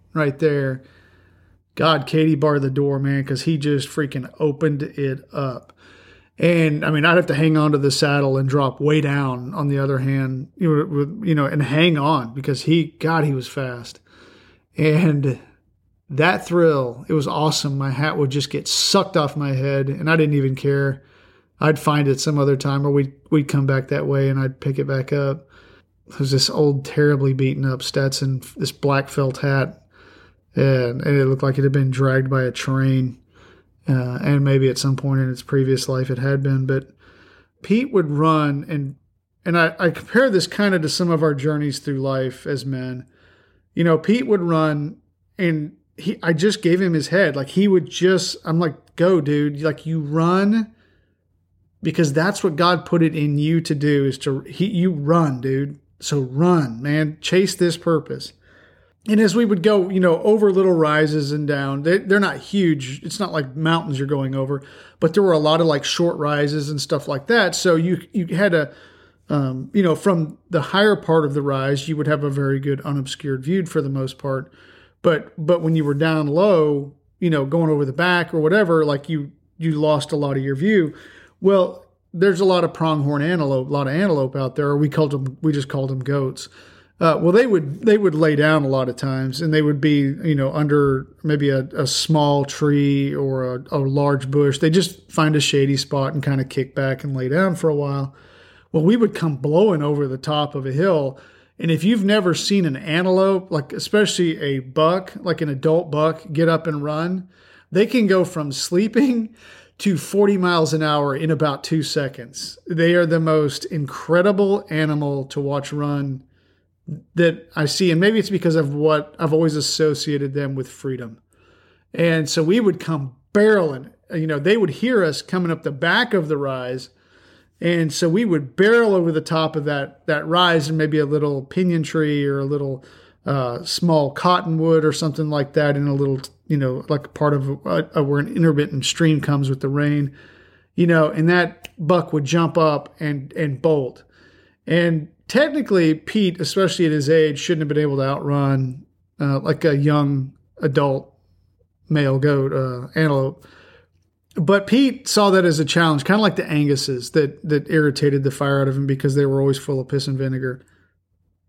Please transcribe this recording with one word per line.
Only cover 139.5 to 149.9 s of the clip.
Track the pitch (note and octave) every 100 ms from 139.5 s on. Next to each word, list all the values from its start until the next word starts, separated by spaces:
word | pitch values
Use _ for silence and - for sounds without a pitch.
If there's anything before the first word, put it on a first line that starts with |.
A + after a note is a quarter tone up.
with | C3+
the | C#3
rain, | C#3+ D3 D3 C#3 C#3 - _ _ _ _ -
you | E3+
know, | E3 D#3
and | D#3 D#3+
that | F3+ E3+ - - -
buck | D#3 F3+ E3
would | D#3
jump | C3+ E3 E3 F3
up | D#3+ D3 - -
and, | D#3 C#3+ C3+
and | - D#3 B2+
bolt. | D#3+ D3+ B2+ - _ _ _ _ _ _ -
And | E3 E3+ E3 D3+ _ -
Technically, | A#3+ D4+ D4 G#3+ F#3+ E3
Pete, | D#3 - G#3+ F#3+ E3+
especially | D#3 - F#3 - E3
at |
his | D3+ C#3
age, | D#3+ D#3 C#3
shouldn't | - E3+
have | D3+
been | D3
able | D3+ C#3
to |
outrun, | C3+ C#3+ C#3+ C#3+ C#3 C3+ C3 C3 - _ _ -
uh, | C#3+ C#3
like, | D#3+ C#3
a | E3 C#3+
young | C#3+